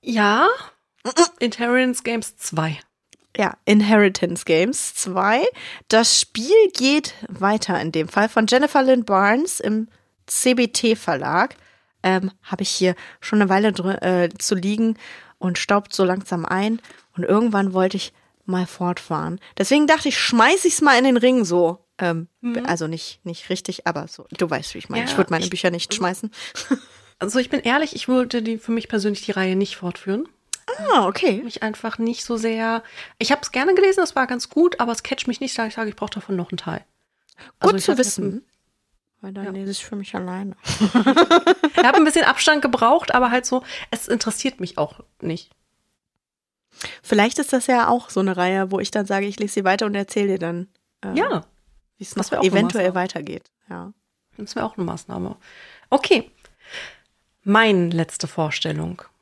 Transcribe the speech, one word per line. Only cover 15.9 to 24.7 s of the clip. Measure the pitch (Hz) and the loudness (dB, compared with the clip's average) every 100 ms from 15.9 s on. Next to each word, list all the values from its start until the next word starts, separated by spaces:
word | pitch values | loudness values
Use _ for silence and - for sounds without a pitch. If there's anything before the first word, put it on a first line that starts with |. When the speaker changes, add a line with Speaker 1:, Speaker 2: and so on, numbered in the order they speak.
Speaker 2:
so | - 185 | 0 0
langsam | 185 - 175 160 | 0 -4 -6 -4
ein. | 185 208 226 - - _ - | -2 -2 -4 -8 -20 _ -8
Und | |
irgendwann | - 202 233 208 196 | 2 2 4 2 0
wollte | 185 185 196 | 2 0 0
ich | - _ _ _ - | -8 _ _ _ -4
mal | 180 180 | -2 -2
fortfahren. | - 180 180 - 156 160 175 - - | -4 -4 -4 -6 -6 -4 -8 -14 -6
Deswegen | 190 285 294 | 2 4 4
dachte | 311 294 | 4 2
ich, | - | -2
schmeiß | - 233 240 370 359 | 0 4 6 6 2
ich's | - | 2
mal | 294 254 | 4 6
in | |
den | 262 240 | 6 4
Ring | 247 254 190 | 4 4 2
so. | 175 170 175 _ - | 2 2 0 _ -4
Ähm, | 180 165 170 _ | -2 -2 -6 _
Speaker 1:
Mhm. | 240 233 247 | -6 -6 -4
Speaker 2:
also | 170 160 | -4 -4
nicht, | 160 - - 175 | -6 -10 -14 -14
nicht | 170 - | -14 -6
richtig, | 185 - - - | -6 -6 -6 -6
aber | 156 156 | -6 -10
so. | - - - | -16 -18 -4
Du | 170 | -2
weißt, | 143 151 | -2 -6